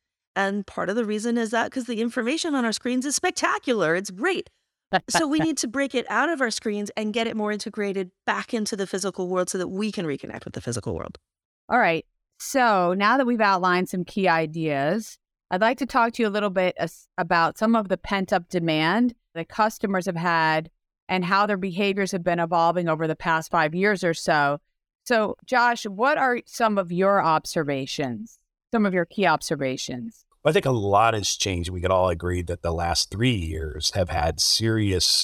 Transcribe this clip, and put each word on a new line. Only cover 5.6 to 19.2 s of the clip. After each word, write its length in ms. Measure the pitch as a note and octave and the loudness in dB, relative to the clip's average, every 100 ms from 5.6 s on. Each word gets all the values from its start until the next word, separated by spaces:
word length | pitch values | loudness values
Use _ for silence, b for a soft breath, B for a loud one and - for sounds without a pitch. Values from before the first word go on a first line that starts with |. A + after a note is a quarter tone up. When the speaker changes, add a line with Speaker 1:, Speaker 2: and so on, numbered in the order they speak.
| B3 | -4
Speaker 1:
break 260 | B3 C#4 | -2 -2
it 160 | B3+ - | -2 -2
out 200 | G#3 D4 | 0 0
of 120 | D#4 | 0
our 100 | A#3+ | -2
screens 380 | - A3+ G#3 G#3 - | -2 -4 -4 -4 -4
and 160 | G#3+ | -4
get 140 | A3 A3+ | -2 -2
it 80 | A3 | -2
more 140 | G#3 | -2
integrated 600 | G#3 G#3 G#3+ G3+ G3 F#3 _ - | -4 -6 -4 -4 -2 -6 _ -4
back 280 | G3+ - | -4 -4
into 220 | A3+ G#3 G3+ | -4 -4 -4
the 120 | F#3+ | -4
physical 400 | F#3+ G3 F#3 F3+ | -4 -4 -4 -2
world 220 | F#3 F3+ | -2 -2
so 80 | F#3 | -2
that 100 | F3 | -4
we 240 | F#3+ G#3+ | -4 -4
can 140 | G3+ E3 | -4 -6
reconnect 400 | C#3 - - - | -6 -10 -14 -12
with 80 | |
the 80 | G#2 | -10
physical 340 | - A#2 G#2 E2+ | -6 -6 -4 -6
world. 220 | - - _ _ _ _ - | -8 -14 _ _ _ _ -2
Speaker 2:
All 100 | B3 | 2
right. 260 | F#3+ E3 - _ _ - | 2 0 -4 _ _ -16
So 540 | - C4+ A#3+ G3 F3 F#3 | -4 2 4 4 2 2
now 200 | G#3 C4 | 4 4
that 100 | B3 | 2
we've 120 | A#3 | 2
outlined 480 | G#3 F#3+ F#3 F3+ F#3 | 2 2 2 2 0
some 160 | F#3 | -4
key 240 | F3 - F#3 | -4 0 2
ideas, 920 | E3 D#3+ D#3+ D#3+ C#3 C#3+ G#3 G#3+ - _ _ - | 4 0 -2 -2 0 0 -2 -4 -16 _ _ -6
I'd 100 | F#3 | 0
like 160 | A3+ B3 | 2 2
to 80 | B3+ | 0
talk 280 | C4 A#3 | 2 2
to 100 | - | 2
you 40 | A3 | 0
a 40 | |
little 180 | G#3 G#3 | 0 0
bit 260 | F#3 F#3 - | 0 0 0
as-, 300 | E3 - _ - | -4 -6 _ -6
about 400 | E3+ F3 E3 - | 0 2 2 2
some 180 | A3 A#3 | 2 2
of 120 | G3 | 0
the 100 | F#3 | -4
pent-up 520 | - G3 F#3+ F#3+ F3 | -2 -2 0 0 0
demand 640 | F3 E3 D#3 D#3+ G#3 B3 - | -2 0 2 2 2 2 -2